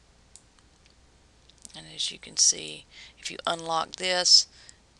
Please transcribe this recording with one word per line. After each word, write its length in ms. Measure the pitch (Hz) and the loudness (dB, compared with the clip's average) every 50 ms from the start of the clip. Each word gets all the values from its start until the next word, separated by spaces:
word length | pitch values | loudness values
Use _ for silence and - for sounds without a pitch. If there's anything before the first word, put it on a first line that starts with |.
| _ _ - - - - - - - _ _ - - - - - - - - - - _ _ - - - _ _ - - - - - - - | _ _ -20 -20 -20 -20 -20 -20 -20 _ _ -20 -20 -20 -20 -20 -20 -20 -20 -20 -20 _ _ -20 -20 -20 _ _ -20 -20 -20 -20 -20 -20 -18
And 100 | 160 160 160 156 | -18 -16 -14 -8
as 160 | 151 - - | -6 -6 -6
you 80 | 170 - | -8 -12
can 160 | - - 160 | -16 -8 0
see, 500 | - - - 165 - 156 156 151 151 - - - - - - - | 2 4 4 2 0 -6 -12 -14 -16 -18 -20 -20 -20 -20 -20 -20
if 140 | - - - | -12 -12 -12
you 60 | - - - | -10 -6 -4
unlock 480 | 170 170 165 165 165 165 160 160 - - | -4 -4 -4 -4 -2 -2 -2 -2 -4 -8
this, 520 | - 180 185 180 180 180 - - - - - - - - - - _ _ _ _ | -6 -2 0 0 2 6 8 8 8 6 4 -8 -20 -20 -20 -20 _ _ _ _